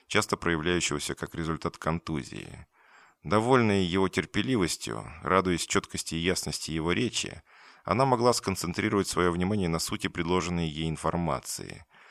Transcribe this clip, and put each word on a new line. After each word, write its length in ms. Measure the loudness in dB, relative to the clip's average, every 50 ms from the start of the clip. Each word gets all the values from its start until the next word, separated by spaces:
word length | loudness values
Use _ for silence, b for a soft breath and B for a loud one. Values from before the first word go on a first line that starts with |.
| B B
часто 300 | 0 0 2 2 -2 -2
проявляющегося 800 | 0 0 0 0 2 2 2 2 0 0 -2 -4 -4 -6 -6
как 180 | -6 -8 -8 -6
результат 440 | -6 -4 -2 -4 -2 -4 -6 -8 -4
контузии. 920 | -2 -2 -2 -2 -2 -4 -6 -6 -6 -8 -12 -14 -14 -14 -16 -18 -18 -20 b b b b b b b b b b _
Довольная 580 | 2 2 2 6 6 6 6 6 6 6 4
его 260 | 4 2 2 2 2 2
терпеливостью, 1040 | 2 -2 -4 -2 -2 -2 -2 0 2 2 2 0 0 -4 -6 -8 -8 -8 -8 -10 -14 -8 -2
радуясь 420 | 2 2 4 4 4 2 0 0
четкости 480 | 0 0 0 0 0 -8 -8 -6 -4 -4
и 60 | 0
ясности 500 | 0 0 0 0 -2 -4 -6 -6 -6 -4
его 220 | -4 -2 0 0
речи, 500 | 0 0 0 -2 -2 -4 -4 -6 -8 -14 B B B B B B B B B
она 220 | 0 2 2 4
могла 280 | 4 4 4 4 4 4
сконцентрировать 760 | 4 0 -2 -2 -2 -2 -4 -2 0 0 2 2 2 0 0
свое 240 | 2 2 2 2
внимание 360 | 2 2 0 0 0 0 0 0
на 120 | 0 0
сути 300 | -2 -4 -4 -4 -4 -6
предложенной 580 | -4 -4 -2 0 0 0 0 0 -2 -2 -2 -2
ей 200 | -2 -4 -4 -4
информации. 1000 | -4 -2 -2 -2 0 0 0 0 -2 -4 -6 -8 -10 -10 -10 -12 -14 -16 -16 B B B B B